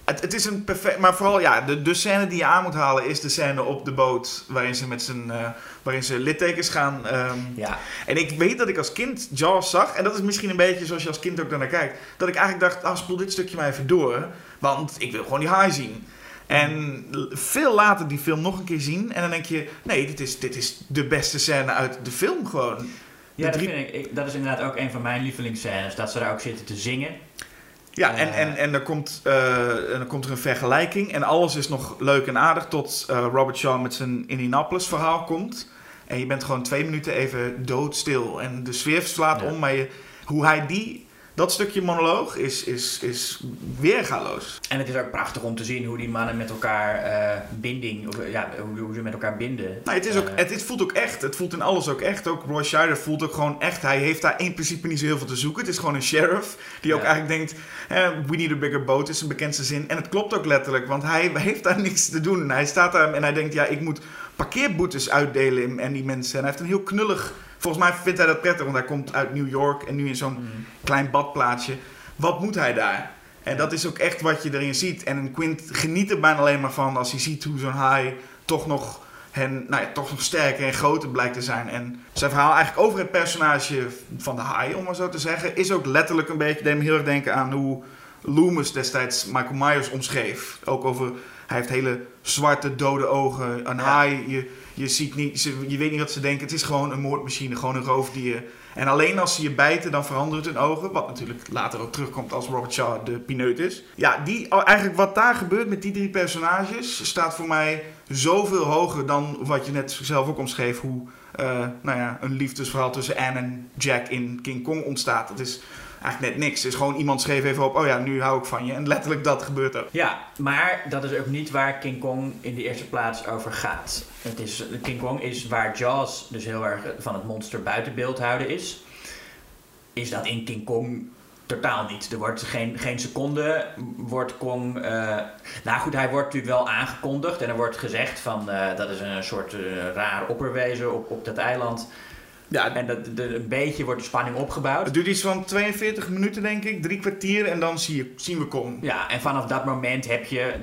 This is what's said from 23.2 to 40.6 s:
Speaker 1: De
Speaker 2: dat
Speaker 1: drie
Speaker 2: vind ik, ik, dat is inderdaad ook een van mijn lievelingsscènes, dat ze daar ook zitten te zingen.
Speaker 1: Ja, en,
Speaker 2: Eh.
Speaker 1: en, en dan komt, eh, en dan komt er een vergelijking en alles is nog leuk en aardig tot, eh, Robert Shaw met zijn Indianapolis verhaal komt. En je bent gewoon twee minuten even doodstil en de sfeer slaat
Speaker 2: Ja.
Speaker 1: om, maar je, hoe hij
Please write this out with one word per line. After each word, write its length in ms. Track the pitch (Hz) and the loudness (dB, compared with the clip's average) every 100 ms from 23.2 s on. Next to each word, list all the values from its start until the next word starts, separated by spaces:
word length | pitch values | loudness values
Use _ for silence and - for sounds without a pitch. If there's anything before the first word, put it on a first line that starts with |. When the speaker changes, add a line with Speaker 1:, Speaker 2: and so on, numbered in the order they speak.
| - - | -18 -4
Speaker 1:
De 60 | |
Speaker 2:
dat 100 | 160 | -2
Speaker 1:
drie 160 | 156 185 | 0 -2
Speaker 2:
vind 180 | 151 135 | -4 -6
ik, 60 | |
ik, 220 | 139 135 143 | -8 -6 -4
dat 120 | 139 | -4
is 60 | |
inderdaad 280 | 135 135 127 | -2 -2 -2
ook 140 | 131 131 | -2 -2
een 140 | 131 | -4
van 100 | 120 | -2
mijn 220 | 117 123 | -2 -2
lievelingsscènes, 720 | 131 127 120 110 110 98 98 - | -2 -4 -6 -4 -4 -4 -4 -4
dat 160 | 107 | -4
ze 80 | 120 | -2
daar 120 | 107 | -2
ook 80 | 107 | -2
zitten 260 | 123 110 - | -6 -8 -10
te 100 | 101 | -6
zingen. 340 | 110 127 147 175 - - - - - - - | -4 -4 -4 -10 -16 -16 -16 -18 -20 -20 -12
Speaker 1:
Ja, 240 | - 165 113 | 2 2 4
en, 120 | 156 | 0
Speaker 2:
Eh. 80 | 147 | 2
Speaker 1:
en, 160 | 151 147 | 0 0
en 140 | 147 | 0
dan 120 | 139 | 0
komt, 360 | 139 151 143 - | 0 -4 -4 -4
eh, 460 | - 135 131 127 120 117 - | 2 4 6 4 2 0 -2
en 40 | 127 | -4
dan 100 | 123 | -4
komt 180 | 143 131 | -6 -4
er 60 | |
een 60 | 127 | -2
vergelijking 760 | 139 123 123 143 175 202 202 | 0 0 4 4 4 0 -2
en 100 | 147 | 0
alles 320 | 120 160 170 143 | 4 4 4 2
is 140 | 139 | -2
nog 260 | 135 - - | -4 -6 -2
leuk 280 | 131 139 131 | 4 4 4
en 100 | 120 | 4
aardig 280 | 156 165 - | 4 4 0
tot, 400 | 156 147 - - | -4 -2 -6 0
eh, 180 | 123 120 | 0 2
Robert 240 | 131 135 131 | 4 2 2
Shaw 240 | 139 127 | 2 2
met 120 | 123 | 0
zijn 300 | - 127 123 - | -4 -4 -4 -4
Indianapolis 600 | 131 123 139 151 180 180 | -4 2 2 2 -2 -2
verhaal 360 | 160 160 165 | 0 2 2
komt. 460 | 165 165 220 - - - - - - | 0 -4 -4 -10 -14 -18 -20 -20 -6
En 120 | 123 | -4
je 60 | 131 | -2
bent 180 | 135 | -2
gewoon 200 | 135 131 | 0 -2
twee 200 | 123 143 156 | 0 0 0
minuten 280 | 156 151 | -2 -2
even 520 | 131 135 127 123 123 127 | 0 0 0 -2 -4 -2
doodstil 760 | 127 147 - - 131 113 73 | 0 0 -2 0 0 0 -4
en 220 | 127 127 | -6 -6
de 100 | 123 | -6
sfeer 280 | 120 151 160 | -2 2 2
slaat 380 | 170 - 156 156 | 0 2 2 2
Speaker 2:
Ja. 40 | 143 | 0
Speaker 1:
om, 120 | 160 | 0
maar 140 | 143 135 | 0 0
je, 120 | 135 - - - - | -2 -8 -20 -18 -2
hoe 200 | 151 151 | 2 4
hij 200 | 156 | 4